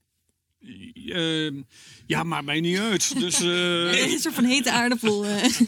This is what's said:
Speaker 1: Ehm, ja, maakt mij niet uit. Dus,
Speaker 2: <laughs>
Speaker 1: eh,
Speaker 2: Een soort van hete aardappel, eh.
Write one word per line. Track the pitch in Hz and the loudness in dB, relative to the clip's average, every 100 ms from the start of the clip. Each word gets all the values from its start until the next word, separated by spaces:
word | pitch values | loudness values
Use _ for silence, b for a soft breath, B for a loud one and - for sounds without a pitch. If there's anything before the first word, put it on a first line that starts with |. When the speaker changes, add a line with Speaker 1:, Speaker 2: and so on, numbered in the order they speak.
| _ _ _ _ _ _ - - - - - | _ _ _ _ _ _ -20 -18 -18 -14 -10
Speaker 1:
Ehm, | 175 165 156 156 143 - B B B B | -4 -2 -2 -4 -6 -14 B B B B
ja, | 156 | -4
maakt | 165 151 | -2 -4
mij | 143 151 | -2 -2
niet | 170 185 | 0 0
uit. | 226 185 - 262 | 0 0 0 0
Dus, | 185 - | 0 0
Speaker 2:
<laughs> | 175 | 0
Speaker 1:
eh, | 175 175 170 175 254 262 | 2 2 0 2 2 2
Speaker 2:
Een | 320 | 0
soort | 330 | -2
van | 269 | 2
hete | 247 277 247 | 2 2 2
aardappel, | 240 240 240 220 208 208 | 2 2 2 2 0 0
eh. | 208 254 - | 2 2 4